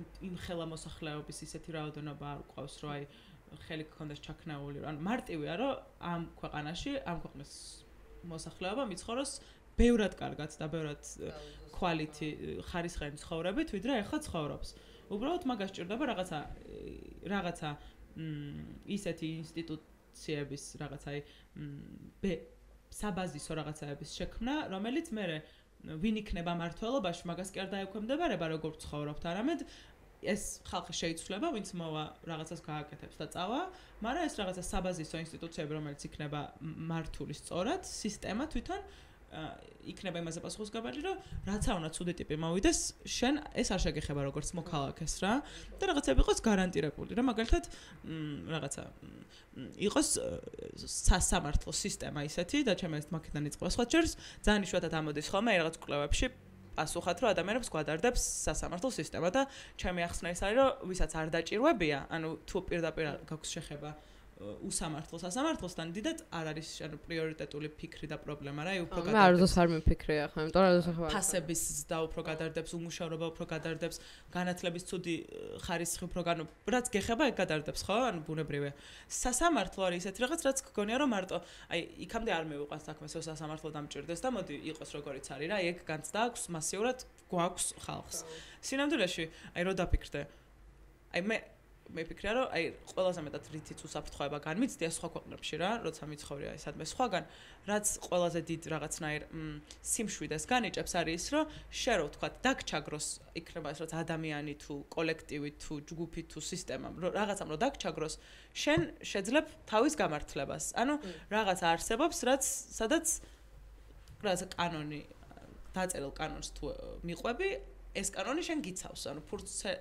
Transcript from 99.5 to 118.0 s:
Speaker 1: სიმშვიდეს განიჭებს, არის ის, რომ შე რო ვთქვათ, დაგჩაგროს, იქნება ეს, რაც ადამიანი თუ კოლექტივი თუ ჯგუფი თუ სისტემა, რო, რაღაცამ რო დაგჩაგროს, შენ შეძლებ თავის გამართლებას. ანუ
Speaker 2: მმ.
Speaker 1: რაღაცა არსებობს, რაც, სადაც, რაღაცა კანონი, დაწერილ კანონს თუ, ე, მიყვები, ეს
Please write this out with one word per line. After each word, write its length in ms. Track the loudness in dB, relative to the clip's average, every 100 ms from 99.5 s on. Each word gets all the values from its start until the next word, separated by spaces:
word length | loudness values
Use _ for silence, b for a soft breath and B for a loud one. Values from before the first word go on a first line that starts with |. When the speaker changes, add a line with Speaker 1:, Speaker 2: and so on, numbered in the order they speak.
| -8 B B
Speaker 1:
სიმშვიდეს 680 | -2 0 0 -4 -4 -4
განიჭებს, 480 | 2 2 2 -2 0
არის 220 | 2 2
ის, 100 | 0 2
რომ 180 | 2 2 B B
შე 260 | -2 2
რო 100 | 4
ვთქვათ, 280 | 2 -2 -4 2
დაგჩაგროს, 720 | 2 2 0 -2 -2 -4 -4 -6 -10
იქნება 360 | -10 -8 -6 -6
ეს, 100 | -6
რაც 140 | -4
ადამიანი 600 | -2 0 0 -2 -2 -4
თუ 180 | -8 -8 -8
კოლექტივი 680 | -4 0 0 0 -4 -6 -4
თუ 220 | -6 -6 -6
ჯგუფი 420 | -6 -6 -6 -6
თუ 160 | -8 -8
სისტემა, 480 | -6 -6 -4 -6 -6
რო, 180 | -4 0
რაღაცამ 400 | 2 0 0 -4
რო 80 | 2
დაგჩაგროს, 580 | 2 2 -4 -2 -4 -6 B B B
შენ 280 | 0 4 6 4 -4
შეძლებ 460 | -4 -2 4 4 4 -4
თავის 320 | 2 6 6
გამართლებას. 680 | 6 2 2 -2 -4 -2 -2 -2
ანუ 220 | 2 2
Speaker 2:
მმ. 240 | 2 -2 -10
Speaker 1:
რაღაცა 420 | 0 2 4 4 6
არსებობს, 500 | 4 4 4 4 4
რაც, 240 | 4 6 4 0 -4
სადაც, 380 | -2 4 4 4 0 b b b -20 -20 -20 -20 -20 -18
რაღაცა 300 | -2 2 2 0
კანონი, 540 | 0 0 0 -4 -6 -10 -16 -18 -18 -16 -16 -8
დაწერილ 460 | -2 -2 -2 -6
კანონს 360 | -4 -6 -4 -8
თუ, 140 | -6 -8
ე, 100 | -6 -10 -8
მიყვები, 500 | -8 -2 -2 0 -2 -2 -8 -16 -8
ეს 240 | -4